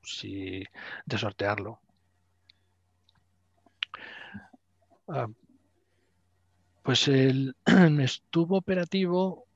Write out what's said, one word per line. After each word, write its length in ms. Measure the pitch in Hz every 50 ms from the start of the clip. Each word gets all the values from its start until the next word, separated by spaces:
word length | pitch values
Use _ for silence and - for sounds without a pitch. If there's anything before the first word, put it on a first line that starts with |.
si, 600 | _ - - - - 104 98 98 95 95 92 95 98 - _ - - - - - -
de 120 | - - 104
sortearlo. 640 | 110 104 98 _ - 101 104 104 101 101 113 _ _ _ _ _ _ _ _ _ _ _ _ _ _ _ - _ _ _ _ _ _ _ _ _ _ _ _ _ _ _ _ _ _ _ _ _ _ _ _ _ - _ - - - - - - - - - 202 - - _ _ _ _ _ _ _ _ _ _ _ -
Ah, 200 | 156 135 127 107 110 _ _ _ _ _ _ _ _ _ _ _ _ _ _ _ _ _ _ _ _ _ _ _ _ _ _ _ _ _
pues 260 | _ - 131 - - 147
el, 480 | 139 135 131 135 131 135 135 135 131 _ _
<clears throat> 360 | - - 196 180 165 151 147
estuvo 560 | 135 127 - - _ _ - 170 170 165 190 190
operativo 880 | 180 - 190 185 175 165 - 196 190 180 175 180 190 190 170 - - _ _